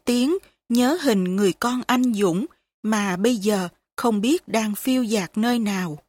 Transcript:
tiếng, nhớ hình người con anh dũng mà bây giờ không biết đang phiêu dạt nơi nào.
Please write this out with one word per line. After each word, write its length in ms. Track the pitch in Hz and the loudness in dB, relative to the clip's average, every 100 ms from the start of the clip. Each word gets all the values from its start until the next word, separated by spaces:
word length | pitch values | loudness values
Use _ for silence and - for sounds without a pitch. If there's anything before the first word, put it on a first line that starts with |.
tiếng, 340 | - 240 262 381 - _ - | -2 0 2 -2 -6 _ -2
nhớ 300 | 233 247 349 | 2 2 2
hình 360 | 285 202 180 185 | 2 0 0 0
người 160 | 202 | 0
con 300 | 160 240 247 - | 0 -2 -2 0
anh 280 | 247 247 | 0 2
dũng 320 | 208 202 170 294 _ _ _ | 2 0 0 -4 _ _ _
mà 340 | 214 220 202 180 | -2 0 0 0
bây 200 | 226 240 | 0 0
giờ 320 | 202 202 175 - _ - | 0 -2 -2 -10 _ -4
không 240 | 247 214 | 0 0
biết 280 | 226 349 - | 2 0 0
đang 260 | 220 220 | -2 -2
phiêu 280 | 202 - 254 | -4 -2 0
dạt 360 | 233 214 170 - | 0 -2 -2 -2
nơi 200 | 233 240 | 0 0
nào. 400 | 208 190 180 151 | 0 -2 -4 -8